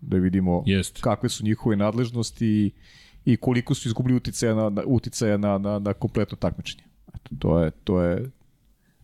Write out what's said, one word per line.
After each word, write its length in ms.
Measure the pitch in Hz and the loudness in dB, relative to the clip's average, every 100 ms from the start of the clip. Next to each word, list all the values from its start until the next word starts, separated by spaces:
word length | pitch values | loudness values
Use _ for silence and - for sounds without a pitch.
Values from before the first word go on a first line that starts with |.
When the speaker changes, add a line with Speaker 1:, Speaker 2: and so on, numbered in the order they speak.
Speaker 1:
da 160 | - 92 | -2 2
vidimo 460 | 92 92 92 87 - | 4 2 2 2 2
Speaker 2:
Jest. 340 | 95 87 - | 0 0 -4
Speaker 1:
kakve 280 | 123 101 120 | -2 0 -2
su 160 | - | -2
njihove 320 | 107 110 120 101 | -2 0 0 2
nadležnosti 680 | 104 113 120 120 110 - 113 | 0 0 -2 -4 -6 -2 0
i, 240 | 107 101 - - - - - | 2 2 -2 -20 -20 -20 -4
i 120 | - 117 | 0 2
koliko 380 | 131 123 123 | 2 0 0
su 140 | 143 117 | -2 -2
izgubili 280 | 113 127 123 | -2 0 0
uticaja 380 | - - 117 | 0 -2 0
na, 160 | 110 107 | 2 0
na, 120 | 101 | -2
uticaja 520 | - 117 - - 110 101 | 0 0 0 -2 0 2
na, 220 | 104 98 | 2 0
na, 200 | 101 104 | 0 -2
na 140 | 101 | -2
kompletno 440 | 95 113 113 101 - | -2 -2 -2 -2 -2
takmičenje. 460 | 87 - - - - _ - | -4 -4 -10 -14 -20 _ -20
Eto, 200 | - - - | -18 -14 -4
to 200 | - 85 | 2 2
je, 120 | 80 | 2
to 280 | - - 90 | -2 -2 0
je, 280 | 87 90 131 - _ _ _ _ _ _ | 0 -2 -6 -14 _ _ _ _ _ _